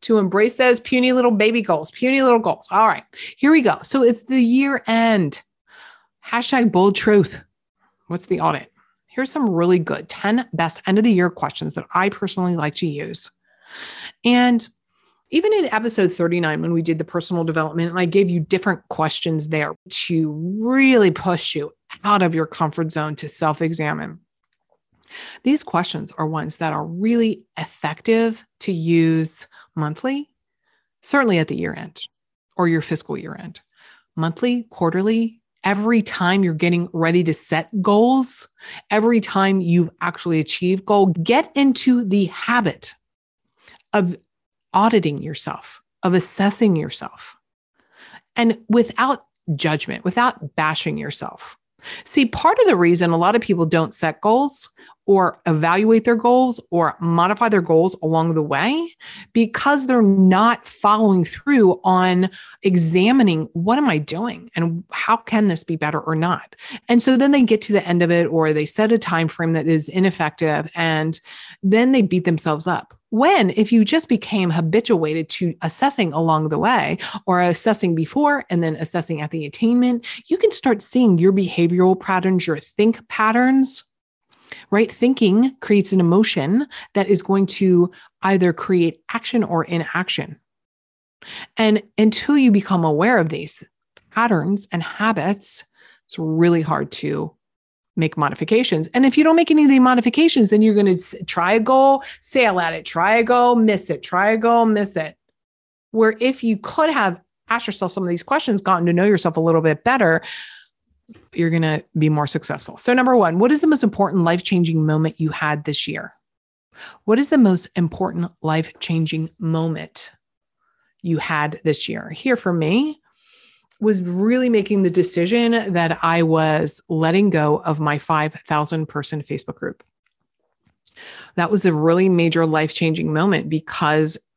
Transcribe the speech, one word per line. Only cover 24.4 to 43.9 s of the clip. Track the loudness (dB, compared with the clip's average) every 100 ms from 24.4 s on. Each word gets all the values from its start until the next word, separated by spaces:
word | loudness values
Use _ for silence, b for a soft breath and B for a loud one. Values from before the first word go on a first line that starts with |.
| _ _ _ _ _ _ B B B B
These | -2 -2
questions | 0 -4 -4 -8 -12 -8
are | -6
ones | -6 -8 -6
that | -6
are | -6
really | -8 -6 -2 0 -2 -4 _ -14
effective | -14 -10 -10 -6 -2 0 0 -4 _ _
to | -8
use | -4 0 2 2 0 -2 -8 -14 b b -8
monthly, | -6 -6 -6 -6 -10 _ _ _ _ _ _ _
certainly | -4 0 2 0
at | 0
the | -4
year | -8
end | -8 -14 -16 -18 _ _ _ _ -2
or | 0
your | 0
fiscal | -2 -8 -6 -12
year | -12 -16
end. | -18 -20 _ b b b b -6
Monthly, | -6 -2 -2 -2 -6
quarterly, | -4 -2 0 0 0 -2 -6 _ _
every | -4 -2 2 0
time | 0 -2 0 2
you're | 0
getting | 0 0 0 -2
ready | -2 0 2
to | 0
set | -2 -4 -4 -4 -4
goals, | 2 2 4 2 -2 -10 -20 B B B -4
every | 0 2 2
time | 0 0 0 0
you've | 2 2 0 -4
actually | -8 -6 -2 -2
achieved | -2 -4 -2 -2 0
goal, | 2 2 0
get | 0 0 0
into | 0 2 2 2 0
the | 0 0
habit | -2 -4 -4 -2 -2 -4 -10 -12 _ _ _ _ _ b b b _